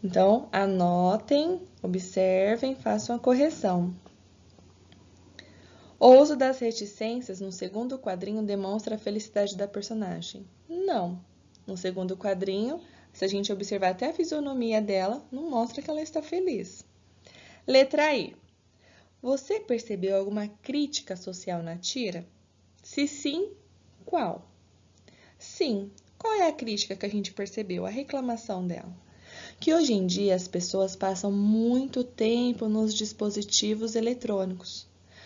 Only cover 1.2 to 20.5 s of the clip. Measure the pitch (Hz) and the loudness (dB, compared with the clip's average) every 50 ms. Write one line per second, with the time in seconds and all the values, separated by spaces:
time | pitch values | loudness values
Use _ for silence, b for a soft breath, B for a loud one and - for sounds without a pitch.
1.2 | 208 - 294 285 302 330 370 359 - - - - - 190 180 185 185 - - 196 | 2 2 2 2 2 2 -2 -4 -6 -12 -20 -10 -6 -4 -4 -4 -4 -4 0 2
2.2 | 190 185 185 185 190 202 220 233 269 262 269 262 - 226 214 214 214 - 240 240 | 2 4 4 4 4 2 2 0 0 -4 -4 -4 -2 -2 -2 -2 -2 -4 -6 0
3.2 | 240 254 254 254 285 320 320 - - 202 180 180 175 180 180 - - - - _ | 2 2 4 6 4 2 2 0 -2 0 2 2 0 -2 -4 -8 -16 -20 -20 _
4.2 | - - - _ - - - - - - - _ - - - - - - - - | -20 -20 -20 _ -20 -20 -20 -20 -20 -20 -20 _ -20 -20 -20 -20 -20 -20 -20 -20
5.2 | - - - B B B B B B B B B B B B B - 247 254 262 | -20 -20 -20 B B B B B B B B B B B B B 10 12 12 12
6.2 | 294 302 302 254 262 262 269 262 247 226 226 226 208 202 - - 220 220 233 247 | 12 10 4 2 2 0 0 0 -2 -2 -2 -2 -8 -10 -8 -8 -6 -6 -6 -6
7.2 | 247 - 190 185 196 190 185 180 185 185 196 214 233 254 269 262 262 208 185 180 | -8 -10 -10 -10 -10 -10 -8 -8 -10 -8 -6 -6 -6 -6 -6 -6 -6 -6 -6 -6
8.2 | 180 196 208 220 214 202 202 202 196 190 196 220 214 - 220 214 - 214 208 214 | -6 -6 -4 -4 -2 -2 -2 -4 -2 -4 -4 -4 -4 -4 -6 -4 -4 -4 -4 -4
9.2 | 208 - - 208 202 202 202 185 202 202 - 202 202 - 226 220 208 185 175 165 | -6 -4 -2 -2 -2 0 -2 -6 -6 -6 -6 -8 -8 -6 -6 -6 -6 -6 -6 -8
10.2 | 170 - - 196 196 180 _ _ _ _ 330 349 381 392 339 226 180 175 180 180 | -10 -12 -14 -16 -18 -20 _ _ _ _ -6 -4 -2 0 0 0 -2 -4 -6 -8
11.2 | - _ - _ _ _ _ _ - - 190 185 - 185 185 185 185 185 185 190 | -12 _ -20 _ _ _ _ _ -14 -12 -12 -6 -6 -6 -4 -4 -4 -4 -6 -4
12.2 | - 208 196 185 185 196 190 196 214 247 302 349 B B B B B B B - | -2 -2 -2 -2 -2 -4 -2 -2 -2 -2 -4 -6 B B B B B B B -4
13.2 | - 190 196 202 202 - 214 190 202 196 214 196 190 185 185 185 - 285 320 - | -4 -2 0 -2 -2 -2 -4 -4 -4 -4 -4 0 2 0 0 0 -2 -4 -2 -2
14.2 | 349 311 311 302 294 285 269 262 233 226 220 214 214 202 196 190 185 190 226 294 | -2 -2 -2 -4 -4 -4 -2 -2 -2 0 0 0 0 2 0 0 0 0 -2 -4
15.2 | - - - 254 302 339 277 233 226 240 - - 285 - 311 302 311 311 - 330 | -8 -10 -10 -8 -6 -2 0 -2 -2 -2 -4 -10 -6 -6 -4 -4 -6 -4 -6 -6
16.2 | 302 - - 349 381 370 285 196 - - - - - _ _ _ _ _ _ B | -6 -4 -4 -2 -2 -2 -2 -4 -6 -10 -14 -20 -20 _ _ _ _ _ _ B
17.2 | B B B B B B B B B - 262 262 269 269 - 294 294 311 - 254 | B B B B B B B B B 4 6 6 6 6 4 2 4 4 2 0
18.2 | 160 - - - _ _ _ _ _ _ _ b b b b b b b b _ | -2 -4 -10 -16 _ _ _ _ _ _ _ b b b b b b b b _
19.2 | - 247 269 269 - - 403 440 427 - 247 226 226 - 214 190 175 190 196 196 | -2 -2 -2 -2 0 -4 -4 -4 -2 -2 -4 -4 -2 -6 -6 -4 -2 0 2 0
20.2 | 196 202 208 214 208 208 | 0 0 -2 -4 -4 -6